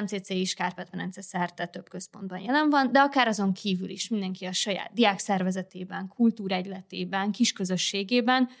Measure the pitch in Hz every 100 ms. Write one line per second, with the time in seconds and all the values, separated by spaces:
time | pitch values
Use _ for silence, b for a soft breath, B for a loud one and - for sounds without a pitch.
0 | 208 202 190 185 185 - 180 180 170 175
1 | 175 190 190 185 175 - 170 190 - 180
2 | - - 190 185 196 285 311 285 254 262
3 | 277 277 233 208 196 190 208 185 185 -
4 | - 214 190 185 185 185 220 190 - 208
5 | 214 190 - 190 185 185 185 185 185 180
6 | 190 - 233 226 196 185 185 190 - 190
7 | 180 196 202 202 233 - 185 185 - 196
8 | 196 247 233 254 247 b